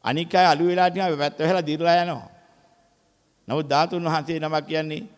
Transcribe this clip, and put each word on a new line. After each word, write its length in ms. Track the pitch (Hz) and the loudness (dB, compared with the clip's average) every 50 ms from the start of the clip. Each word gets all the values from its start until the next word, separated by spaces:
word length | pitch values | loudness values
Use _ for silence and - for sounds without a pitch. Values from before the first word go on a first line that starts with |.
| - | -2
අනික් 260 | 107 131 156 170 165 | -2 -2 -2 -2 0
අය 140 | - 185 185 | 2 4 6
අලු 180 | 175 151 147 170 | 6 4 4 2
වෙලා 240 | 175 175 180 180 180 | 0 2 2 2 0
නිකන් 280 | 175 190 190 180 156 | 0 0 -2 -2 0
පැත්ත 220 | 143 143 147 - - | 0 -2 -4 -2 0
වෙලා 220 | 156 165 190 185 | 0 0 2 0
දිරලා 360 | 165 147 151 156 170 170 170 | 0 -2 -4 0 2 2 4
යනවා. 320 | 175 175 175 151 120 107 - - - _ _ _ _ _ _ _ _ _ _ _ _ _ _ _ _ _ _ _ _ _ | 2 2 0 -6 -8 -12 -16 -20 -20 _ _ _ _ _ _ _ _ _ _ _ _ _ _ _ _ _ _ _ _ _
නමුත් 200 | - 120 151 151 | -6 -4 -4 -2
ධාතුන් 360 | 135 139 147 165 170 180 175 170 | 0 2 2 2 2 -2 -4 -2
වහන්සේ 360 | 165 160 156 147 156 165 160 | -2 -2 -2 -2 -4 -6 -4
නමක් 260 | 156 156 156 151 147 | -4 -2 -2 -4 -4
කියන්නේ 420 | - 160 156 156 156 151 165 226 - _ | -2 -4 -4 -4 -4 -8 -10 -12 -16 _